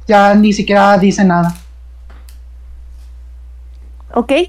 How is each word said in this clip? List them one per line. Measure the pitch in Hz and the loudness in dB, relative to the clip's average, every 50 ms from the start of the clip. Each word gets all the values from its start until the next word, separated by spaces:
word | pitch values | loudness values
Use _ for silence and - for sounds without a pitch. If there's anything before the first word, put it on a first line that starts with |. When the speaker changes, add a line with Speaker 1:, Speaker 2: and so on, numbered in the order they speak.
| - | -4
Speaker 1:
ya | - 208 202 202 202 208 | 0 2 2 4 4 4
ni | 208 214 214 | 2 2 2
siquiera | 196 - 190 - 196 202 196 202 202 190 | 0 -2 -4 -2 0 2 2 2 2 2
dice | 196 196 - 208 196 | 2 0 0 2 0
nada. | 185 175 175 170 170 175 - - - - - - - - - - - - - - - - - - - - - - - - - - - - - - - - - - - - - - - - - - - - - - - - - - - | 0 0 0 -2 -4 -6 -10 -18 -20 -20 -20 -20 -20 -20 -20 -20 -20 -20 -20 -20 -20 -20 -20 -20 -20 -20 -20 -20 -20 -20 -20 -20 -20 -20 -20 -20 -20 -20 -20 -20 -20 -20 -20 -20 -20 -20 -20 -20 -20 -20 -20 -20 -20 -20 -20 -18 -8
Speaker 2:
Ok, | - 240 233 - 269 320 359 | -6 -6 -4 -2 -2 -2 -2